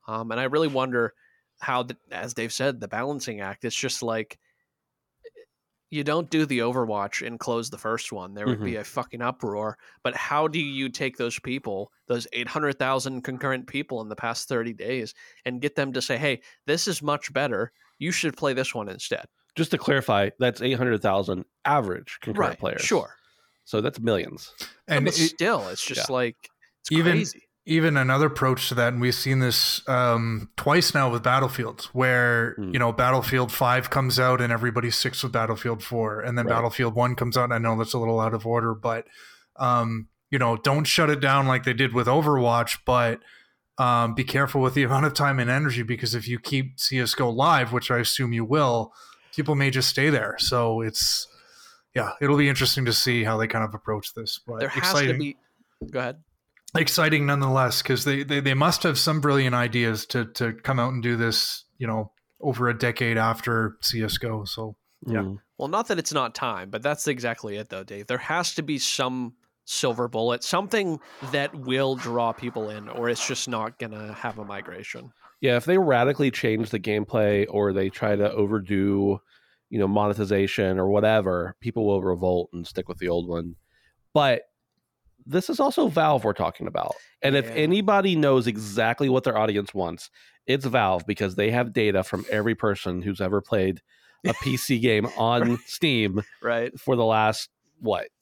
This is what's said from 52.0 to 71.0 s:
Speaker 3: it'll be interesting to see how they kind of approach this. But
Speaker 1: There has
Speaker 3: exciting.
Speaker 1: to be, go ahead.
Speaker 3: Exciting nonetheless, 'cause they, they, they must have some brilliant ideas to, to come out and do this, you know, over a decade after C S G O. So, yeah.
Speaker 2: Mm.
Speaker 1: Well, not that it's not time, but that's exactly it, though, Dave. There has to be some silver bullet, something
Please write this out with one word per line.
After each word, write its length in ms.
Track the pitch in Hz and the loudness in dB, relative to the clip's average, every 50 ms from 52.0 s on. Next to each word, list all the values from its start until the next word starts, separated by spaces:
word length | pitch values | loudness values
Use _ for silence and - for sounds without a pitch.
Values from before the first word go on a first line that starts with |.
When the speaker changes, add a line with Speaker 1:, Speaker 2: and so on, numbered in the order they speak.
| 110 - - - | -4 -4 -4 -2
Speaker 3:
it'll 160 | 147 139 147 143 | 2 4 4 6
be 120 | 147 143 | 6 4
interesting 360 | 139 131 135 123 - 139 131 | 4 2 2 0 2 0 0
to 80 | 120 113 | 2 2
see 300 | - - 131 120 120 110 | 2 2 2 2 2 2
how 140 | 110 113 110 | 2 0 0
they 100 | 110 110 | 0 0
kind 160 | - 113 110 | 0 -2 -2
of 100 | 107 107 | -2 -4
approach 400 | 110 _ - 107 104 101 - - | -10 _ -4 -4 -4 -4 -8 -12
this. 260 | 117 113 104 - - _ | -10 -8 -8 -8 -10 _
But 140 | - 117 110 | -12 -6 -6
Speaker 1:
There 100 | 120 135 | -4 -4
has 80 | - 135 | -2 -2
Speaker 3:
exciting. 360 | 131 185 190 143 143 131 127 | 0 2 2 2 2 2 0
Speaker 1:
to 60 | 127 | 0
be, 180 | 147 143 139 _ _ _ _ _ _ _ _ _ - - | -2 -6 -8 _ _ _ _ _ _ _ _ _ -16 -8
go 100 | - 127 | -6 -6
ahead. 240 | 127 120 139 156 _ _ _ _ _ _ _ _ _ - - 156 | -6 -6 -8 -12 _ _ _ _ _ _ _ _ _ -4 -2 0
Speaker 3:
Exciting 480 | 165 - - - 160 156 156 151 143 | 0 2 2 2 2 4 4 2 2
nonetheless, 560 | 143 143 139 139 135 131 131 131 123 120 - | 2 2 2 2 2 4 4 4 2 2 -2
'cause 240 | - - 135 117 - | 0 0 0 0 2
they, 180 | 147 139 139 139 | 0 0 0 0
they, 160 | 135 147 143 | -2 -2 0
they 140 | 135 139 135 | 2 2 2
must 300 | 131 147 170 170 - - | 4 4 4 2 2 2
have 140 | 180 143 127 | 0 2 2
some 220 | - 165 156 156 | 0 2 0 2
brilliant 340 | 139 147 139 139 135 131 123 | 2 4 4 4 4 4 2
ideas 520 | 123 120 120 113 123 120 113 110 104 - | 2 0 2 2 2 2 2 0 -2 -4
to, 180 | - - 127 117 | -4 -2 -2 -2
to 280 | 110 - - 127 113 113 | -2 -4 -4 -4 -4 -4
come 260 | 117 - - 135 127 | -4 -4 -2 0 0
out 140 | 120 127 131 | 0 0 -2
and 100 | 123 113 | -2 -2
do 140 | 123 120 117 | 0 0 2
this, 480 | 117 113 107 - - - - - - _ _ _ | 2 2 2 0 0 -2 -4 -8 -12 _ _ _
you 80 | 127 | -6
know, 260 | 117 110 110 110 107 _ _ _ _ _ _ | -4 -2 -4 -4 -6 _ _ _ _ _ _
over 300 | - 143 127 113 123 120 | -4 -4 -2 0 2 0
a 80 | 117 113 | 2 2
decade 400 | 127 120 117 - 127 117 117 113 | 0 -2 0 0 0 2 2 2
after 580 | 110 113 113 113 - - 117 113 110 107 - _ | 2 2 0 -2 -2 0 0 2 0 0 -4 _
C 200 | - - - 117 | -4 -4 -2 -2
S 160 | 110 104 - - | -2 -2 -4 -4
G 100 | - 117 | -4 -4
O. 180 | 110 110 104 | -6 -6 -6
So, 320 | 98 - - 113 110 104 _ _ _ _ _ - | -8 -10 -10 -10 -12 -12 _ _ _ _ _ -8
yeah. 140 | 123 113 101 | -4 -2 -2
Speaker 2:
Mm. 200 | 98 95 98 98 _ _ _ _ | -2 -4 -6 -10 _ _ _ _
Speaker 1:
Well, 100 | - 139 | -6 -2
not 220 | 170 208 233 - | -2 -2 -2 0
that 100 | 208 170 | -2 -2
it's 140 | 156 - 156 | -2 -2 -2
not 200 | 147 131 117 - | -2 -2 -2 -4
time, 360 | - 139 123 110 92 92 98 | -6 -6 -6 -6 -6 -8 -8
but 120 | 98 110 | -10 -4
that's 260 | 113 143 151 147 - 151 | -2 -2 -4 -2 -2 -4
exactly 500 | 143 123 120 120 113 - - 110 101 104 | -4 -2 -2 -6 -6 -6 -8 -10 -8 -8
it, 100 | 107 - | -10 -10
though, 140 | - 95 95 | -12 -12 -12
Dave. 240 | - 104 101 101 - | -12 -14 -16 -8 -6
There 100 | 123 123 | -6 -6
has 380 | - - 151 175 175 - - | -4 -4 -4 -2 -2 -4 -6
to 80 | - 156 | -6 -6
be 160 | 143 151 135 | -4 -4 -4
some 540 | - - - - 135 127 127 127 123 117 - _ _ _ _ _ _ | -2 -4 -2 -2 -2 -2 -2 -4 -6 -8 -10 _ _ _ _ _ _
silver 420 | - - - - 135 117 113 123 117 | -8 -6 -2 0 0 0 0 -2 -2
bullet, 360 | 117 110 113 120 120 120 - | 0 0 0 0 0 0 -2
something 540 | - - 175 196 190 - 220 202 180 160 143 | -2 -2 -2 0 0 0 0 0 0 -4 -6